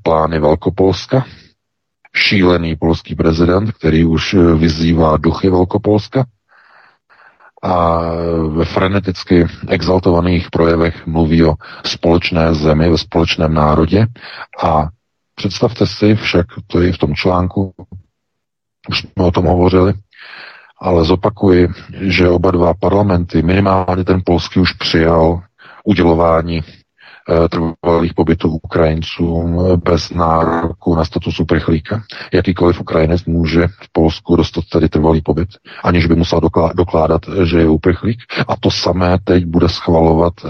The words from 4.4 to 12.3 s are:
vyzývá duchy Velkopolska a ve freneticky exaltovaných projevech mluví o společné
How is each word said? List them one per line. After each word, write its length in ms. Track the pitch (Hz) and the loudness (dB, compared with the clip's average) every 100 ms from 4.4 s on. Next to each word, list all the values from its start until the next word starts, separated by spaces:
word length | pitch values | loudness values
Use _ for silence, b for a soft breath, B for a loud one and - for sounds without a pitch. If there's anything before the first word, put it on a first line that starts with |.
| 85 | 4
vyzývá 600 | 80 82 78 82 82 78 76 | 4 2 0 0 2 2 2
duchy 340 | 82 - 95 | 0 0 0
Velkopolska 760 | 90 90 104 104 107 - 135 131 _ _ b b b b b _ b b b b - | 0 0 -2 0 0 0 -4 -4 _ _ b b b b b _ b b b b -10
a 380 | 92 87 82 85 85 85 85 82 78 | -2 0 2 0 -2 -4 -2 -2 -2
ve 160 | 80 | -2
freneticky 840 | 82 101 92 101 92 90 - 87 82 - - | -2 0 0 0 -4 -8 2 2 2 -4 -4
exaltovaných 800 | 92 82 92 92 85 90 85 82 | -2 0 0 2 2 2 0 -2
projevech 560 | - 82 82 82 - 82 | -2 0 2 0 -4 -4
mluví 380 | 80 80 82 | 0 2 4
o 100 | 80 76 B B - | 2 0 B B -10
společné 680 | - 85 87 - | -2 0 2 0